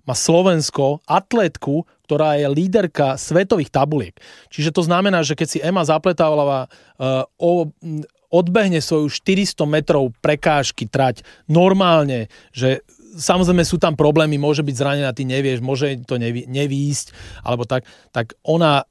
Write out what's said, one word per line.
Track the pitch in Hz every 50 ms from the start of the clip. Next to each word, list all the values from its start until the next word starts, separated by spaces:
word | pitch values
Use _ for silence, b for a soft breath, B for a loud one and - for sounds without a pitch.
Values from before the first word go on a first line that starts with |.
má | _ - 127
Slovensko | - - - 165 170 185 196 180 160 147 - - - 139 135 147 156 _
atletku, | - 151 185 - _ - 233 208 165 - - - - 143 160 170 _ _ _ _
ktorá | _ 147 147 156 156 147
je | 147 147
líderka | 139 139 151 175 190 185 226 196 165 _ - 147 135 135
svetových | 131 - - 156 170 196 190 240 190 147 -
tabuliek. | _ 139 135 147 151 147 107 85 - _ B B B B B B
Čiže | - - 147 165
to | 156 202 175
znamená, | 160 175 175 190 202 190 175
že | 160 135 151
keď | - 170
si | 147 - 160
Ema | 139 160 190 190 165
Zapletálová, | 143 156 156 - 185 175 - 170 156 156 147 147 143 139 135 127
e, | b b b b b b _ 135 131 131 131 135 - _
o-, | _ - 170 175 175 165 156 - _
m, | - 165 156 151 151 - _ _ _ _
odbehne | - 170 180 170 180 220 208 196 175 160
svoju | 139 - 170 156 151 147
štyristo | - - _ - 190 190 202 185 - - 160
metrov | 147 151 156 147 - 165 147 135 127 117
prekážky | _ _ 156 151 147 - 165 156 143 135 - - - 131
trať | 110 - - 135 127 120 - - B B B B
normálne, | - 151 165 180 190 196 196 196 180 165 160 147 139 131 120 113 - b b b b
že | b 120 123 131 131 - - _ _ _ - - -
samozrejme | 170 143 - 180 180 185 175 180 180 165
sú | - -
tam | 165 - 170 156
problémy, | 123 156 147 151 160 156 156 151
môže | 139 147 147 151 139 156
byť | 143 139
zranená, | 120 139 139 143 143 143 135
ty | 123 110 139
nevieš, | 131 127 135 139 135 131 120
môže | 117 131 139 127 143 143 139 123 127
to | - 135
nevy-, | 123 117 117 120 120 123
nevýjsť, | 127 127 135 143 143 135 139 143 143 143 - - - B B B B B B B
alebo | 117 120 120 120
tak, | 117 131 120 - b b b b b
tak | b 120 117 113 - _
ona | _ - 156 165 175 156 143 143 131 _